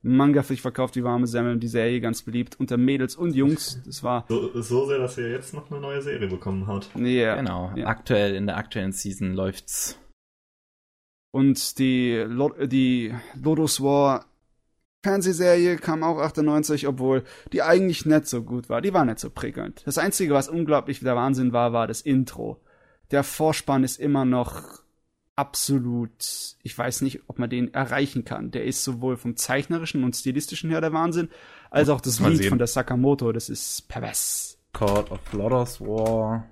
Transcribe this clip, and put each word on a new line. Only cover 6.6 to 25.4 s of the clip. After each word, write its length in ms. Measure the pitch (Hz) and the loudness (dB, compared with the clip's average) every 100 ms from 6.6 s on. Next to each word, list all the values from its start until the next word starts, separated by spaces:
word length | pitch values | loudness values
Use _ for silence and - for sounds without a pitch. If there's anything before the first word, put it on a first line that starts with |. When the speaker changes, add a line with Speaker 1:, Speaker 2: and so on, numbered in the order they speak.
| 95 | -4
Speaker 2:
habt. 240 | 101 - - | -6 -8 -4
Speaker 1:
Ja. 400 | 120 127 113 107 | 0 2 2 0
Speaker 3:
Genau. 360 | 135 90 90 101 | -2 -4 -6 -6
Speaker 1:
Ja. 100 | - | -4
Speaker 3:
Aktuell, 480 | - - 113 101 | -4 0 2 2
in 140 | 95 101 | 0 -2
der 100 | 90 | -4
aktuellen 360 | 107 113 95 | -6 -4 -4
Season 420 | 95 101 95 98 92 | -4 -8 -6 -4 -2
läuft's. 640 | 95 95 - - - - - _ _ _ _ _ _ _ _ _ _ _ _ | -2 -4 -8 -6 -6 -8 -20 _ _ _ _ _ _ _ _ _ _ _ _
Speaker 1:
Und 460 | 131 135 127 - - | 2 4 4 -2 0
die 380 | 131 127 123 117 | 2 4 2 0
Lo-, 500 | 110 120 147 160 143 | -2 0 0 0 0
die 480 | 131 131 127 113 117 - 131 | 2 4 2 -2 -8 -12 -4
Lodoss 400 | 135 156 156 - | 0 2 2 2
War 460 | 139 143 139 131 - _ _ _ _ _ _ _ | 2 4 4 2 -4 _ _ _ _ _ _ _
Fernsehserie 760 | 196 196 180 170 180 175 175 165 | -2 0 0 2 4 6 4 2
kam 240 | - 160 | -2 0
auch 160 | 160 156 | 0 0
achtundneunzig, 720 | 151 156 151 151 151 147 139 | -2 2 2 2 2 0 0
obwohl 360 | 127 131 131 123 - - | 0 2 2 0 -18 -6
die 80 | 131 | -2
eigentlich 460 | 160 175 190 160 160 | 4 6 6 0 4
nicht 180 | 156 151 | 4 4
so 160 | 123 | -6
gut 280 | 113 123 120 | -4 -8 -2
war. 120 | 113 | -2
Die 140 | 175 185 | 2 2
war 100 | 131 | 2
nicht 140 | 110 | 0
so 100 | - | -8
prickelnd. 540 | - - - 101 - - | -8 -8 -8 -10 -10 -6
Das 140 | 139 | -2
Einzige, 340 | 175 - 180 | 0 0 2
was 160 | 143 135 | 2 2
unglaublich 520 | 165 156 147 139 135 | -2 2 2 0 -4
der 140 | 127 120 | -2 0
Wahnsinn 380 | 131 131 127 | 2 2 2
war, 200 | 120 120 | 2 2
war 120 | 117 113 | 2 -2
das 160 | 113 | -4
Intro. 580 | 156 135 127 - 110 113 _ _ _ _ _ | 2 2 2 -4 -10 -10 _ _ _ _ _
Der 120 | 143 | 0
Vorspann 600 | 139 - 156 151 - 135 | 0 0 0 0 0 2
ist 160 | 131 - | 2 0
immer 260 | 147 143 127 | 0 2 2
noch 560 | 127 120 - - - _ _ _ _ _ | 2 0 -6 -16 -20 _ _ _ _ _
absolut, 720 | - | -6